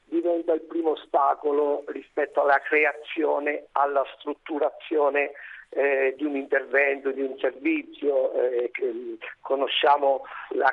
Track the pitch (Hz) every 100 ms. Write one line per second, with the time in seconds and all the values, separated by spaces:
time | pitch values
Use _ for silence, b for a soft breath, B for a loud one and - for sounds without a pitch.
0 | - 165 170 170 165 156 - 165 160 147
1 | - 151 139 143 147 143 147 147 147 139
2 | - - 143 147 143 139 - 151 147 147
3 | - 165 147 147 147 147 - 135 143 139
4 | 127 - 147 143 - 151 151 - - 156
5 | 143 143 139 B B B B - 139 135
6 | 135 131 151 139 135 135 127 135 139 139
7 | 139 131 135 131 131 127 151 156 131 -
8 | 143 135 131 131 123 123 120 - 131 113
9 | 120 110 B B - 139 123 - 147 143
10 | 139 135 B B B - 131